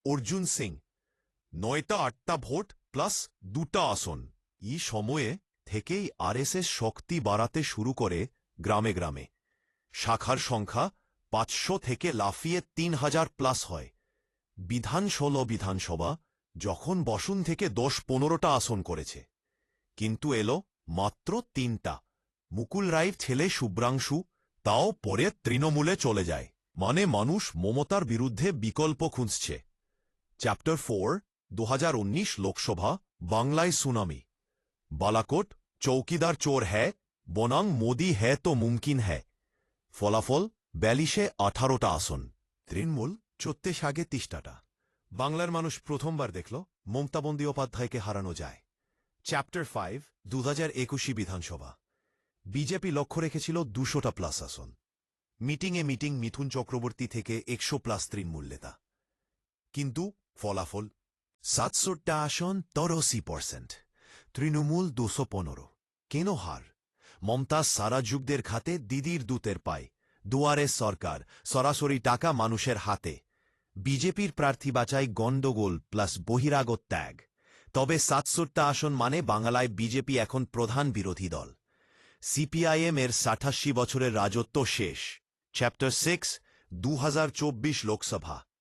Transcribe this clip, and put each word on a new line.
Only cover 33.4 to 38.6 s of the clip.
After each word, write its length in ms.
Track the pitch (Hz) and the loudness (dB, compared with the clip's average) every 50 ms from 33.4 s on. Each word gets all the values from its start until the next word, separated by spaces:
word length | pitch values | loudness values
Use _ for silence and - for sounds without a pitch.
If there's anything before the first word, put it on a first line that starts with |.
| 120 139 151 160 170 180 165 | 2 2 4 4 2 2 2
সুনামি। 460 | - - 139 123 110 98 87 71 65 - _ _ _ _ _ _ _ _ _ _ _ _ - | 0 0 0 0 0 0 -2 -4 -8 -12 _ _ _ _ _ _ _ _ _ _ _ _ -10
বালাকোট, 560 | 76 76 98 104 107 113 110 - 139 175 214 - - - _ _ _ - | -4 0 2 2 4 2 2 2 2 0 0 -2 -6 -20 _ _ _ -2
চৌকিদার 540 | - 139 131 131 127 - 170 170 - 170 165 | 2 2 4 2 2 2 2 2 2 2 2
চোর 260 | - - 151 139 131 113 | 2 2 2 2 2 2
হ্যায়, 280 | 85 98 107 123 180 208 _ _ _ _ _ _ - | 2 2 2 2 2 0 _ _ _ _ _ _ -4
বনাম 380 | 85 104 113 120 131 160 202 214 160 | 0 0 2 4 4 4 4 4 2
মোদি 360 | 117 110 117 127 120 170 185 151 | 2 2 2 2 2 2 2 2
হ্যায় 240 | 95 107 120 139 - | 4 4 4 4 4
তো 140 | - 175 151 | 2 2 2
মুমকিন 460 | 120 | 4